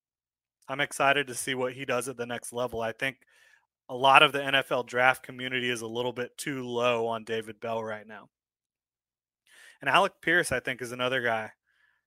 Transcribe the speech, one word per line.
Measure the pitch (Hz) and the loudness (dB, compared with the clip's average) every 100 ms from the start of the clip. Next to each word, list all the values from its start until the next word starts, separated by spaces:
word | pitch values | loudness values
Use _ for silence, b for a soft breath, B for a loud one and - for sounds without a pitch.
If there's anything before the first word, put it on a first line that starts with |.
| _ _ _ _ _ _ - | _ _ _ _ _ _ -8
I'm | 135 | -4
excited | 143 - 139 139 131 | -4 2 2 4 0
to | 117 | -6
see | - 127 | -6 -4
what | 127 | -4
he | 127 131 | -6 -4
does | 123 123 | -4 -4
at | 120 | -8
the | 120 | -8
next | 117 - | -10 -8
level. | 120 123 113 | -6 -6 -4
I | 113 | -6
think | 110 135 - _ b b b b _ - | -4 -6 -6 _ b b b b _ -12
a | 127 | 2
lot | 135 139 | 8 8
of | 151 | 8
the | 139 | 4
N | 139 135 | 0 0
F | - | 0
L | 135 | -2
draft | 117 120 127 127 | -2 2 4 2
community | - 127 127 127 120 | -2 -6 0 0 0
is | 120 | -2
a | 113 | -6
little | 113 123 | -6 -4
bit | 120 123 - | -6 -8 -8
too | - 135 | -8 -6
low | 123 117 123 117 113 | -4 0 2 2 0
on | 113 | -4
David | 110 113 107 104 | -4 -6 -6 -10
Bell | 117 113 | -6 -6
right | 110 107 107 | -6 -10 -14
now. | 104 - _ _ _ _ _ _ _ _ _ _ _ _ B B B | -20 -20 _ _ _ _ _ _ _ _ _ _ _ _ B B B
And | 139 | 2
Alec | 151 190 - | 4 2 -2
Pierce, | - 175 156 | 0 2 2
I | 127 | -2
think, | 135 120 | -4 -8
is | 123 | -8
another | 123 127 131 | -4 -2 0
guy | 120 113 110 - _ _ _ _ | 0 -2 -4 -14 _ _ _ _